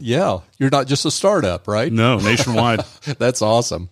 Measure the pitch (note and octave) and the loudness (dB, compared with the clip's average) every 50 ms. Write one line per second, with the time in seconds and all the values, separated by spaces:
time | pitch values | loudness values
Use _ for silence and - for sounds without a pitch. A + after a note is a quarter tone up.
0 | C3+ A2+ A#2 D#3 G3 D3+ G2 F2+ - _ _ - C3+ C3+ C3+ C#3 C3 C3 C#3+ - | -4 -2 0 0 0 0 -2 -4 -8 _ _ -2 0 2 2 2 0 0 -2 -2
1 | - D#3 - - - F#3+ G#3 F3+ A#2 F#2+ F2 E2+ - - G#2 G#2+ A#2+ A#2+ A#2 A2+ | -2 -2 -2 0 2 2 2 2 0 0 -2 -4 -4 -4 -2 -2 -2 0 2 2
2 | A2+ B2 B2 G2+ G2 G#2+ A#2 A#2 C3 B2 A#2 A2 A#2+ A#2+ A2+ G#2+ - - - - | 4 4 2 2 2 2 0 0 0 0 0 0 2 2 0 -2 -4 -8 -14 -12
3 | - D3 C3+ - A#2 B2 B2+ - A2 G#2+ A2+ A#2+ A#2+ - - D#2+ F2+ F2+ | -10 -8 -4 -2 0 -2 0 0 0 2 2 2 0 -2 -6 -8 -8 -12